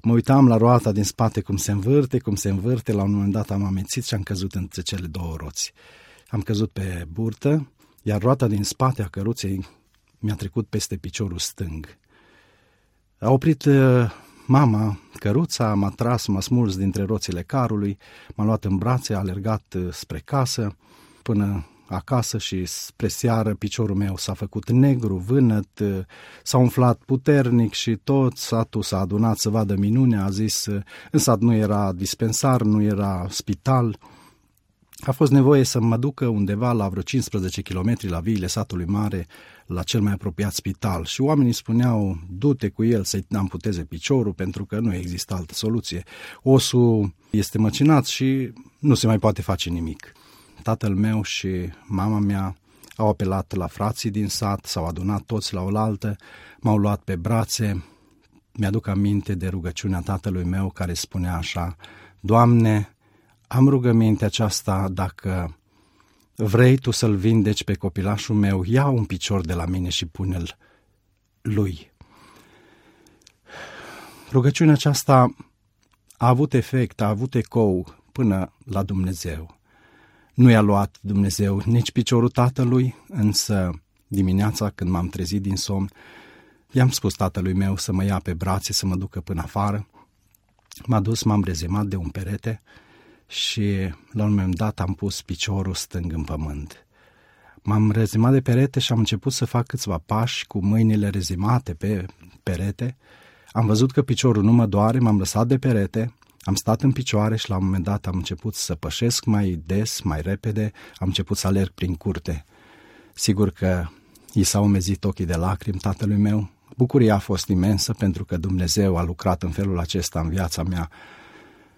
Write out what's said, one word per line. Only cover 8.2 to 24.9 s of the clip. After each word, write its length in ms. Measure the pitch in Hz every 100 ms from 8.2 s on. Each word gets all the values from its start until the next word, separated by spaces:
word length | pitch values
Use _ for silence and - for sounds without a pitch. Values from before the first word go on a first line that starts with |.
roata 260 | 113 131 120
din 160 | 104
spate 380 | 101 - 131 123
a 60 | 98
căruței 600 | - 101 117 98 95 90 _ _ _ _ _
mi-a 160 | 107 101
trecut 320 | 98 123 104
peste 280 | 107 - 95
piciorul 420 | 90 - 98 85
stâng. 600 | - - 92 78 69 - _ _ _ _ _ _ _ _ _ _ _ _
A 120 | 104
oprit, 340 | 131 160 147 147
uh, 460 | 139 131 127 117 - - - -
mama 540 | 135 139 107 110 98 _ -
căruța, 540 | 104 117 170 - 113
m-a 160 | 104 98
tras, 360 | - 117 120 -
m-a 160 | 98
smuls 360 | - 123 113 95
dintre 260 | 98 98
roțile 380 | 98 107 - 87
carului, 560 | - 135 120 107 101 98 - - - -
m-a 100 | 107
luat 200 | 110 98
în 120 | 95
brațe, 360 | 107 127 -
a 40 | 101
alergat, 580 | 98 92 104 107 - 92
uh, 100 | 90
spre 300 | 82 - 78 -
casă, 500 | 139 127 - 104 - _ - _ _
până 440 | - 104 101 98 78 _ _
acasă 480 | 92 - 127 113 110
și 280 | - 95 87
spre 420 | - - _ 107
seară 460 | - 123 113 107
piciorul 420 | 101 104 - 107 98
meu 220 | 101 92
s-a 160 | -
făcut 360 | 98 101 110 -
negru, 460 | 123 139